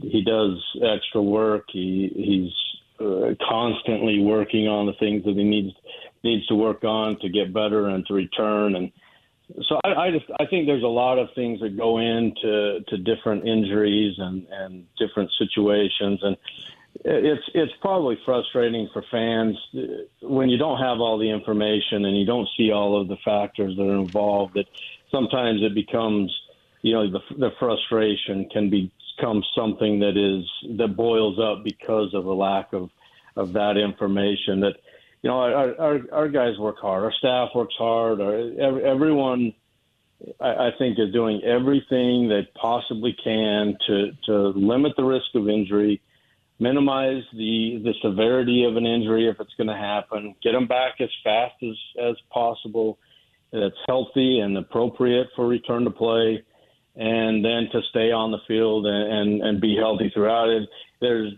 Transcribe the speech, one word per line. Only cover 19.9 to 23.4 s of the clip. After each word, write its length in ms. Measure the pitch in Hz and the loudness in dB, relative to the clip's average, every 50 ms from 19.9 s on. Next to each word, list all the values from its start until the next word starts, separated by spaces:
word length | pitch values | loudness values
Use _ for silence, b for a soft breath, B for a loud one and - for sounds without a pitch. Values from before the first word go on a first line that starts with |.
| 107 - - - _ - | -8 -10 -12 -16 _ -14
when 280 | - 139 135 135 131 127 | -6 -2 0 2 4 4
you 80 | 123 | 2
don't 220 | 117 151 160 131 123 | 2 2 0 0 0
have 200 | 131 127 120 113 | 0 0 0 0
all 200 | 117 113 110 107 | 0 0 2 0
the 100 | 110 110 | 0 0
information 760 | 107 104 - 113 107 104 107 107 107 101 - - 110 101 101 | -2 -2 -2 0 0 2 2 2 2 0 0 -2 -2 0 0
and 140 | 98 101 | 2 2
you 80 | 101 98 | 2 2
don't 240 | 110 120 123 101 - - | 2 0 0 -2 -4 0
see 140 | - 113 107 | 2 2 2
all 280 | 104 104 101 101 104 101 | 4 2 2 2 2 0
of 80 | 98 | 0
the 80 | 90 98 - - | -2 -6 -4 -2
factors 540 | 113 104 104 | 0 0 0